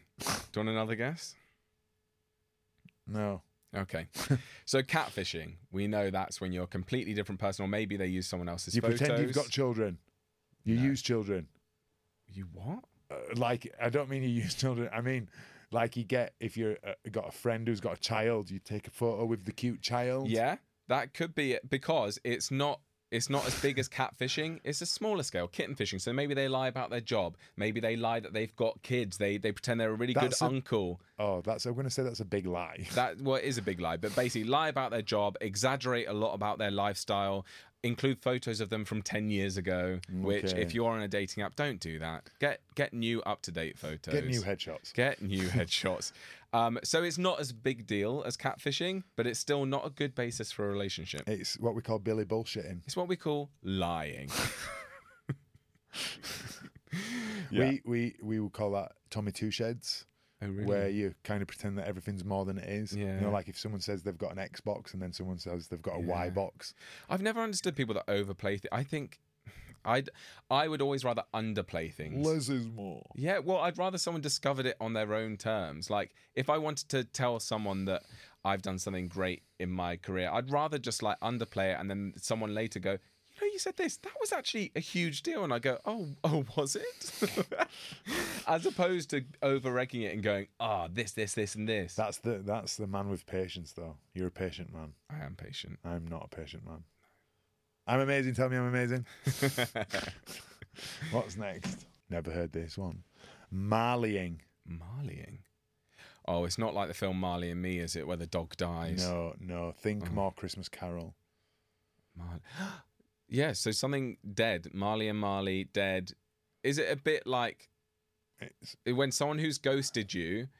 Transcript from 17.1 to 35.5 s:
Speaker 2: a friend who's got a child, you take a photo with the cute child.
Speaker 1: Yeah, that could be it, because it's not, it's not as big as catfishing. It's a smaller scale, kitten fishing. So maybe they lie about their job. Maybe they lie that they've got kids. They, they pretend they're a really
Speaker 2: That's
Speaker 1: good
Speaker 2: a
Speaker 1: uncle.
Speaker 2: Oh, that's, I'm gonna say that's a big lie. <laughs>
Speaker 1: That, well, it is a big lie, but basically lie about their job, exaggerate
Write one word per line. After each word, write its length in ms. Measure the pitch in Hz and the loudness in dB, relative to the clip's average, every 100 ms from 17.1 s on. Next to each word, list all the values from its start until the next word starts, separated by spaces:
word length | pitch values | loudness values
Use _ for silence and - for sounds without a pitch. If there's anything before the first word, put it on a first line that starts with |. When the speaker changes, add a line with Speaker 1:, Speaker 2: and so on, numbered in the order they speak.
| 110 80 | -4 -4
Speaker 2:
a 20 | |
friend 340 | - 120 113 113 | -2 0 0 2
who's 140 | 107 | 0
got 140 | 101 87 | 0 -2
a 40 | |
child, 500 | - 110 110 113 98 | 2 4 4 4 0
you 80 | 95 | -6
take 280 | - 107 - | -6 -6 -6
a 20 | |
photo 320 | - 117 107 | 0 0 2
with 220 | 113 113 95 | 2 0 -2
the 80 | |
cute 280 | - 123 117 | -2 -2 0
child. 460 | - 120 123 131 135 | 0 0 2 0 2
Speaker 1:
Yeah, 300 | 110 123 185 - _ - | 2 2 0 -6 _ 0
that 240 | 131 131 | 0 0
could 200 | - 240 | -2 -2
be 200 | 160 139 | 2 2
it, 160 | 120 135 | 2 2
because 500 | 135 - 160 104 - 123 | 0 4 4 4 0 -2
it's 260 | 120 - | 0 0
not, 300 | 135 143 - _ _ _ | 2 2 0 _ _ _
it's 200 | 117 131 | 0 2
not 180 | 139 127 | 2 2
as 100 | 127 | 2
big 180 | 139 135 | 2 2
as 80 | 127 | 0
catfishing. 720 | - 131 - 127 - 156 160 - | 0 -2 0 -2 0 -2 -4 -4
It's 160 | 147 | -2
a 40 | 175 | -2
smaller 380 | - 214 202 | 0 2 0
scale, 240 | 151 90 87 | 0 -2 -2
kitten 280 | - - 139 | -2 -4 -2
fishing. 220 | 101 95 | -2 0
So 140 | 117 | 0
maybe 220 | 127 143 | 0 2
they 160 | 135 135 | 2 2
lie 180 | 131 131 | 2 2
about 220 | 127 123 | 0 0
their 100 | 120 | -2
job. 380 | 110 113 87 85 - - | 2 2 2 -2 -12 0
Maybe 240 | 104 110 | 0 2
they 160 | 113 117 | 2 2
lie 240 | 113 117 | 2 0
that 140 | 107 | 0
they've 200 | 104 110 - | -2 -2 2
got 240 | 113 - | 2 2
kids. 360 | - 123 107 - | 0 0 0 2
They, 200 | 101 104 | 2 4
they 160 | 107 | 2
pretend 260 | 101 - 117 | 0 0 2
they're 120 | 110 | 2
a 20 | |
really 180 | 110 120 | 2 2
Speaker 2:
That's 260 | 123 123 127 | 4 4 4
Speaker 1:
good 40 | 123 | 2
Speaker 2:
a 40 | |
Speaker 1:
uncle. 500 | 131 131 113 92 87 - - | 2 2 2 2 -2 -10 -2
Speaker 2:
Oh, 220 | 104 92 | 0 2
that's, 260 | 87 110 120 | 0 0 -2
I'm 80 | 120 | -2
gonna 140 | 135 | 0
say 140 | - | 0
that's 160 | 127 113 | 0 -2
a 60 | 98 | 0
big 200 | 101 92 | 0 0
lie. 400 | 87 85 82 87 | -2 -2 -6 -2
<laughs> 60 | - | 2
Speaker 1:
That, 260 | 123 87 | 2 2
well, 160 | 135 131 | 2 2
it 80 | 135 | 2
is 120 | 120 | 0
a 40 | |
big 180 | 101 92 | -2 0
lie, 160 | 85 85 | 0 0
but 180 | 104 | 0
basically 300 | 101 123 120 110 | 2 2 2 2
lie 180 | 139 160 | 4 4
about 240 | 139 127 | 2 0
their 100 | 117 | 0
job, 360 | 104 107 101 95 | 2 2 2 0
exaggerate 720 | 110 | -2